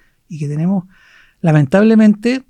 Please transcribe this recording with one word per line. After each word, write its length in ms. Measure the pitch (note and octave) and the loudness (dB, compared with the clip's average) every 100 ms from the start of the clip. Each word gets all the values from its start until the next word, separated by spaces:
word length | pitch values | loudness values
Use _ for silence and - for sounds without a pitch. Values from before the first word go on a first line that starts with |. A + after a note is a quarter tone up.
| _ _ - | _ _ -18
y 120 | D#3 | -12
que 80 | D3 | -10
tenemos, 360 | D3 E3+ G3 F3+ _ _ _ _ _ | -6 -4 -4 -8 _ _ _ _ _
lamentablemente, 1000 | E3+ D3+ C#3 F#3+ A3 A3 G#3+ G#3 A#3 C4 - | 0 0 2 2 2 4 2 2 -2 -6 -8